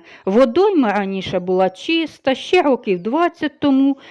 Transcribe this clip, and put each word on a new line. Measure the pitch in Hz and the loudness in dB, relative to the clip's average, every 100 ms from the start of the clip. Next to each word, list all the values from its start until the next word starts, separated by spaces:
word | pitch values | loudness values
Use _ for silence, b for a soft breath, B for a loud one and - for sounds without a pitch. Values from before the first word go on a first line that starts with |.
| B B | B B
Водойма | - 214 262 247 415 359 226 | -2 2 2 2 2 2 0
раніше | 202 196 196 185 185 | 0 -4 -6 -4 -6
була | 180 185 185 | -2 0 0
чиста, | 185 - 330 311 - 269 | -2 -4 -4 -4 -6 -4
ще | 254 - 359 | -4 0 0
років | 294 247 226 180 | 2 0 -2 -4
двадцять | 196 294 339 339 302 - | -2 -2 -2 -4 -8 -2
тому, | 285 269 269 269 B | 0 2 2 -2 B